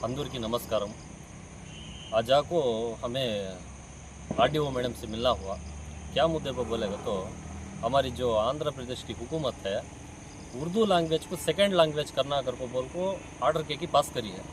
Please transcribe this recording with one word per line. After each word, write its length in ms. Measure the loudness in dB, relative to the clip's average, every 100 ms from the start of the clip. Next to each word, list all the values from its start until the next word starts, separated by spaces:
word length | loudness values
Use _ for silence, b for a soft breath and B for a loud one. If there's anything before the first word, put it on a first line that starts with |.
अंदूर 240 | -4 -4 -4
की 120 | -4
नमस्कारम। 500 | 0 0 2 0 0 -6 -14 -16 -16 -16 -16 -14 -14 -14 -12 -12 0
आज 180 | 0 6
आपको 280 | 6 6 2 4 2 0 -2
हमें 540 | -4 0 0 0 -2 -6 -12 -14 -16 -16 -16 -14 -6 4
आरडीओ 280 | 4 4 0
मैडम 240 | 0 -2
से 140 | -4 -6
मिलना 220 | 2 2
हुआ। 260 | 2 0 -6 -8 -10 -10 -10 -4
क्या 140 | 2 4
मुद्दे 240 | 2 -2
पर 120 | -2
बोलेगा 320 | 0 0 0 -2
तो 340 | -2 -2 -4 -8 -10 -10 -10 -4 2
हमारी 260 | 4 2
जो 240 | 0 2 4
आंध्र 360 | 4 2 -2
प्रदेश 320 | -4 -8 -8
की 100 | -6
हुकूमत 400 | -8 -4 -2 -2 -2 -2
है, 180 | -2 -4 -14 -14 -14 -14 -14 -12 -6
उर्दू 240 | -2 2 6
लैंग्वेज 400 | 6 4 2 0
को 100 | -4
सेकंड 380 | 0 4 6
लैंग्वेज 380 | 8 6 6 -2
करना 300 | 0 2 2
कर 100 | 0
को 160 | -4 -2
बोल 180 | -2 -2
को 340 | -2 -2 -2 -8 0
ऑर्डर 200 | 2 2
के 120 | 0 -4
की 120 | 4
पास 220 | 6 6
करी 200 | 0 -4
है। 120 | -6 -10